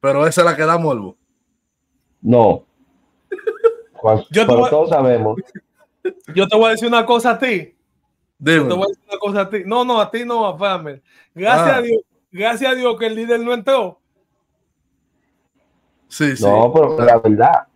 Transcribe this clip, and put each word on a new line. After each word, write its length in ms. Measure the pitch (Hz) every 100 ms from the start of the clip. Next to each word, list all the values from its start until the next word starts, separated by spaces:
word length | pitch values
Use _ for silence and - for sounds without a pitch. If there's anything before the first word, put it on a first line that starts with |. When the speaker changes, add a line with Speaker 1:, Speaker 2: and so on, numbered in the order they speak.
Speaker 1:
pero 260 | 139 139 156
esa 140 | 160
es 40 |
la 120 | 170 151
que 80 |
da 120 | 156 170
morbo. 380 | 160 123 95 - _ _ _ _ _ _ _ _ _ _
Speaker 2:
No. 440 | - 120 110 82 _ _ _ _ _ _ _
Speaker 3:
<laughs> 640 | 381 - - - - -
Speaker 2:
Juan, 240 | - 110 107 -
Speaker 3:
Yo 120 | 165
te 40 | 220
Speaker 2:
pero 120 | 120
Speaker 3:
voy 80 | 123
a 40 |
Speaker 2:
todos 180 | 147 165
sabemos. 480 | 156 131 117 110 117 - - _ _ _ _ 370 - -
Speaker 3:
yo 140 | 160 190
te 80 | 214
voy 100 | 226
a 40 |
decir 180 | 220 233
una 160 | 233 226
cosa 240 | 240 240
a 60 | 220
ti. 360 | 254 202 156 _ _ _ _ _ _ _
Speaker 1:
Dime. 200 | 147 165
Speaker 3:
Yo 100 | 240
te 60 |
voy 100 | 180
a 40 | 196
decir 160 | 196 _
una 100 | 196
cosa 220 | 208 202
a 80 | 190
ti. 80 | 208 185
No, 180 | 233
no, 160 | 247 233
a 100 | 208
ti 140 | 226
no, 220 | 240 233 214
a 100 | 160
Famer. 440 | 196 185 151 135 _ _ _
Gracias 340 | 165 196 277 -
Speaker 1:
Ah. 80 | 262
Speaker 3:
a 60 |
Dios, 180 | 240 226 - _ _
gracias 400 | 180 220 233 262
a 20 |
Dios 220 | 254 247 226
que 80 | 226
el 80 |
líder 260 | 220 233 233
no 120 | 233
entró. 480 | 240 214 269 190 - _ _ _ _ _ _ _ _ _ _ _ _ _ _ _ _ _ _ _ _ _
Speaker 1:
Sí, 280 | - 147 127
sí. 80 |
Speaker 2:
No, 280 | 101 104 120
pero 240 | 160 151 -
la 140 | 120 117
verdad. 480 | 113 104 127 165 -